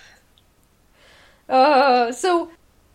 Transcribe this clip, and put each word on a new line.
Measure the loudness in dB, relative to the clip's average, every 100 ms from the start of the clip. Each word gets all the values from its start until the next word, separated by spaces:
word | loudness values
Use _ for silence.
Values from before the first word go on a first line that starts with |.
| -18 _ _ _ _ _ _ _ _ _ _ _ _ _ -4
Uh, | 0 2 2 2 0 -2
so, | -4 -2 -2 -4 -14 _ _ _